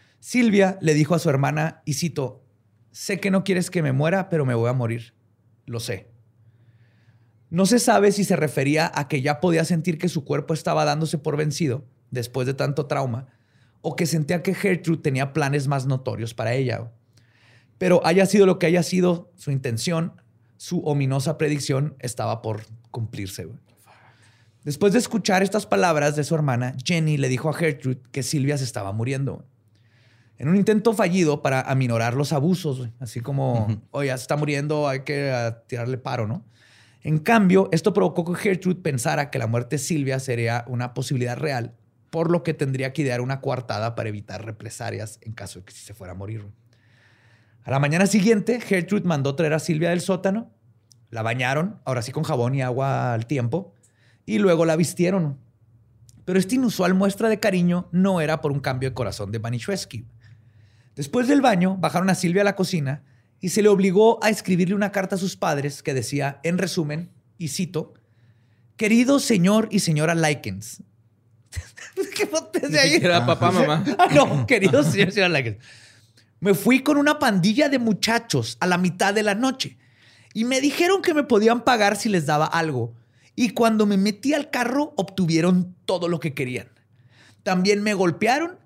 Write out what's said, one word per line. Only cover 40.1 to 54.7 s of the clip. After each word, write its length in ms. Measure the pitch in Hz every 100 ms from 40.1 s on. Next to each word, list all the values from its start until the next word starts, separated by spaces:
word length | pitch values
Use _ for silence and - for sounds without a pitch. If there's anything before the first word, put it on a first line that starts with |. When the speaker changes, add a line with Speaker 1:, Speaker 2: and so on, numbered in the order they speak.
| 131
Speaker 1:
sería 460 | 135 117 117 120 120
una 260 | 120 120
posibilidad 440 | - 131 135 120 123
real, 360 | 151 131 117 - _ _ _
por 200 | 170 165
lo 140 | 175
que 100 | 170
tendría 380 | 151 139 131 131
que 120 | 135
idear 180 | 143 120
una 180 | 123 135
coartada 560 | 135 131 117 107 113 113
para 140 | 113
evitar 340 | 104 101 107 107
represalias 720 | 110 110 - 110 104 110 -
en 100 | -
caso 280 | 107 101 -
de 60 | 98
que 60 |
sí 120 | - -
se 80 |
fuera 180 | 101 92
a 40 | 90
morir, 260 | 98 110
güey. 120 | 101 - _ _ _ _ _ _ _ _ _ _
A 80 | -
la 80 | 135
mañana 260 | 143 160 196
siguiente, 540 | 214 190 220 202 240
Gertrude 460 | - 190 175 208 175
mandó 280 | 151 139 139
traer 180 | 156
a 60 | 156
Silvia 320 | 156 156 170
del 100 | 175
sótano, 500 | 170 185 190 202 233 _ _ _ _ _ _
la 120 | 113
bañaron, 580 | 110 123 127 139 180 208 -
ahora 160 | 123
sí 100 | 113
con 120 | 139
jabón 300 | 156 143 120 139
y 60 |
agua 520 | 127 123 135 127 127
al 140 | 117 113
tiempo, 460 | 143 117 160 196 _ _ _ _ _ -
y 140 | 214
luego 260 | 196 165
la 100 | 165